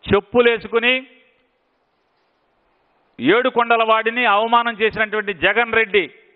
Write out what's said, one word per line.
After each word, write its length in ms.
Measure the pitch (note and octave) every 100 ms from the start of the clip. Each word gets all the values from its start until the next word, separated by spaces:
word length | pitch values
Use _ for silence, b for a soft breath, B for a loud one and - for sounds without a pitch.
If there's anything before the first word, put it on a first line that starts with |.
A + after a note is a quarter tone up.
| -
చెప్పులేసుకుని 920 | G3+ G3 A#3+ A#3+ A3+ G#3 A3 A#3 C4 C4 _ _ _ _ _ _ _ _ _ _ _ _ _ _ _ _ _ _ _ _ _
ఏడు 280 | A#2+ G#3+ B3+
కొండల 360 | A#3+ A#3 A#3
వాడిని 420 | A3+ A3 A3 A#3 A#3+
అవమానం 460 | G3+ A3+ A#3 A#3
చేసినటువంటి 600 | G#3+ A3 F3+ G#3+ G#3 G#3
జగన్ 400 | F#3 E3 G#3 A#3
రెడ్డి 400 | A3 A3 G3+ D#3 - _